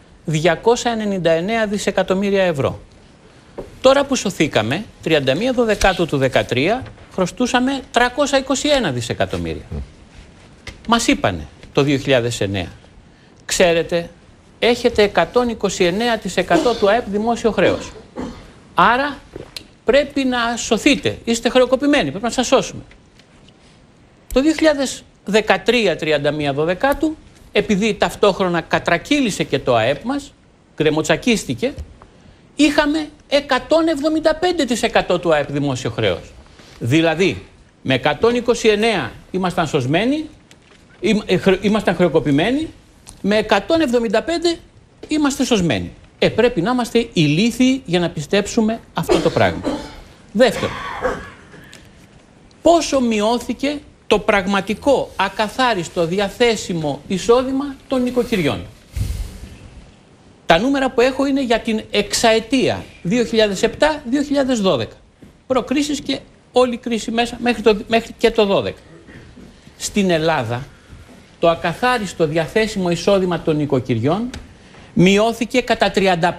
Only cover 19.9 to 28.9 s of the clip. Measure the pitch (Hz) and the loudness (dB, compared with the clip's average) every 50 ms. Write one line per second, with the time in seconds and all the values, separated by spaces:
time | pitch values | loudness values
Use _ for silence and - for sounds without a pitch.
19.9 | 240 285 294 285 - 285 269 254 247 240 233 233 240 220 - - 226 202 - 302 | 2 2 2 0 -2 -2 -2 -2 -2 -2 -2 -4 -4 -4 -2 -2 0 2 4 4
20.9 | 269 - - 110 101 - - - 233 - - 240 - 254 254 247 262 254 285 285 | 2 2 0 -4 -4 -4 -2 -2 -2 0 0 2 4 4 4 4 2 2 2 2
21.9 | 294 269 196 139 131 196 220 233 - - 240 - 277 226 175 - - - - - | 2 2 0 -2 -4 -4 -6 -4 -2 -2 0 2 2 2 2 0 -8 -14 -16 -18
22.9 | - - _ _ _ _ _ _ _ - - - - _ _ _ _ - _ _ | -20 -20 _ _ _ _ _ _ _ -20 -20 -20 -20 _ _ _ _ -20 _ _
23.9 | _ _ _ _ _ _ _ - - 254 277 320 302 302 320 311 294 277 269 240 | _ _ _ _ _ _ _ -2 0 2 2 2 2 2 2 2 2 2 -2 -4
24.9 | - - - _ _ _ - - 190 220 208 - 196 190 - - 240 247 214 180 | -6 -10 -16 _ _ _ -6 0 0 2 2 2 0 0 2 0 2 2 2 2
25.9 | 156 - 160 156 151 143 143 151 143 151 147 143 135 139 156 165 185 180 - 269 | 0 0 0 0 0 2 0 0 -2 -2 -2 -2 -2 0 0 -2 -2 0 0 0
26.9 | 285 277 320 311 320 - - - - - - - - 220 202 - 214 185 220 220 | 0 0 -2 -2 -2 -4 -12 -20 -20 -20 -10 -4 -2 0 0 2 0 0 0 0
27.9 | 196 - 196 175 - - - 202 180 190 196 180 175 165 160 - - 165 - - | -2 0 -2 -4 0 2 2 2 2 2 0 0 0 -2 -2 0 -2 -2 0 0